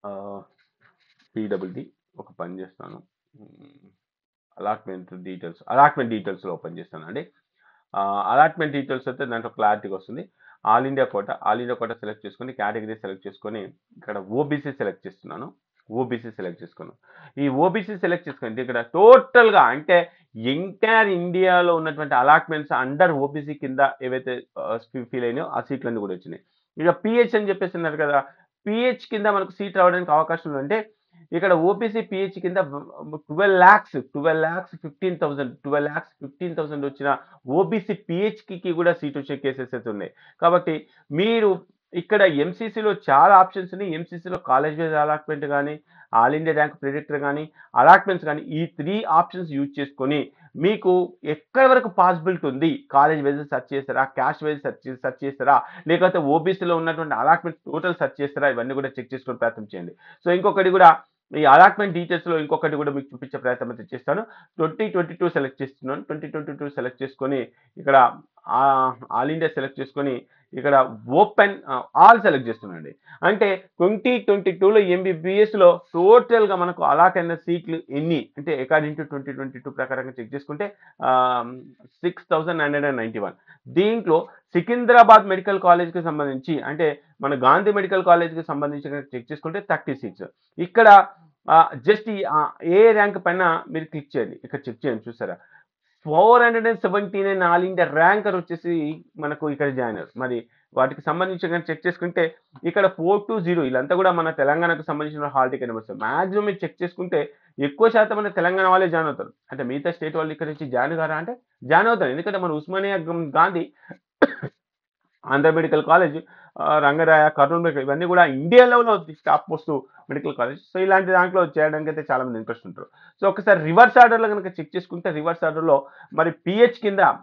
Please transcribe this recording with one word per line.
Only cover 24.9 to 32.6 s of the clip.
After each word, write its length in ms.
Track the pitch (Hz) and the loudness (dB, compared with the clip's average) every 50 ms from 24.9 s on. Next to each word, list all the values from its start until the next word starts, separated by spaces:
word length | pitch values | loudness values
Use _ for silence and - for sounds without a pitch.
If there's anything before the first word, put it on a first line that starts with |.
| _ | _
ఫీ-, 100 | 135 120 | -14 -12
ఫీల్ 200 | _ - 127 120 | _ -8 -4 -4
అయినాయో 240 | 120 117 135 165 160 | -4 -4 -4 -8 -6
ఆ 140 | - - | -6 -8
సీట్లన్నీ 380 | 120 _ 143 127 - 120 117 113 | -6 _ -10 -8 -6 -6 -6 -6
కూడా 140 | 101 98 92 | -6 -8 -10
వచ్చినాయి. 300 | 90 _ 85 82 - _ _ _ _ _ _ _ - | -10 _ -18 -18 -18 _ _ _ _ _ _ _ -2
ఇక 80 | 151 175 170 175 - | 0 0 0 0 -2
పీహెచ్ 300 | 214 226 240 240 - 240 | -2 2 2 2 2 0
అని 140 | 214 208 196 | -2 -2 -2
చెప్పేసి 280 | 196 190 196 180 - 175 | -4 -4 -4 -8 -6 -6
ఉన్నారు 200 | 170 160 147 151 | -6 -6 -4 -4
కదా, 260 | 156 147 143 139 131 - _ _ _ _ _ _ _ 202 | -2 0 0 0 -2 -2 _ _ _ _ _ _ _ -6
పీహెచ్ 420 | 208 226 240 254 247 247 - - | -4 -2 -2 -2 -4 -4 -10 -10
కింద 140 | 233 214 208 | -8 -4 -2
మనకు 260 | 214 202 196 190 185 | 0 0 -2 -4 -6
సీట్ 260 | - _ 202 202 180 190 | -10 _ -12 -6 0 2
రావడానికి 340 | 180 180 175 180 180 156 | 4 4 4 2 -2 0
అవకాశం 400 | 151 151 160 156 165 165 - 160 | 0 0 2 0 -4 -8 -6 -8
ఉందంటే 380 | 147 139 135 143 208 220 220 220 _ _ _ _ _ _ 165 _ | -8 -8 -4 -2 -4 -4 -4 -8 _ _ _ _ _ _ _ _
ఇక్కడ 220 | 165 170 175 196 180 | -6 -2 2 2 2
ఓబీసీ 480 | 165 160 180 202 180 233 226 208 226 | 4 4 0 0 0 -4 -4 -4 -6
పీహెచ్ 400 | 208 - 202 190 196 190 190 185 | -6 -6 -6 -6 -6 -6 -6 -8
కింద 160 | 180 180 180 196 | -8 -4 -2 -2